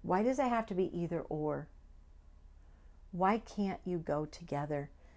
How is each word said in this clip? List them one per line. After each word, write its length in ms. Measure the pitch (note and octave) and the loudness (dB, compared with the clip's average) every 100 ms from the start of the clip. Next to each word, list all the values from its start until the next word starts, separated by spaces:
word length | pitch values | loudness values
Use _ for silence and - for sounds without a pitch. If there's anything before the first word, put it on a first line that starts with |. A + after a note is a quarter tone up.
Why 200 | - F3+ | 0 2
does 160 | A3+ C4 | 4 4
it 100 | C4 | 4
have 180 | A#3 A3 | 2 0
to 80 | |
be 160 | F3+ F#3+ F3 | 0 0 0
either 240 | E3+ E3+ | -2 -2
or? 480 | - D#3 D3+ C#3+ D3+ - - - - - - - - - - - - - - | -2 -2 0 -2 -6 -14 -20 -20 -20 -20 -20 -20 -20 -20 -20 -20 -20 -20 -10
Why 260 | F3 F#3+ A3 | 2 4 4
can't 420 | - - G3 - | 0 -2 -2 -2
you 140 | - F3+ | -4 -4
go 280 | D#3+ D3 D3+ | 0 -2 -2
together? 640 | - E3+ C#3+ D3 D3 C#3+ - - | -8 -6 -2 0 -2 -4 -12 -20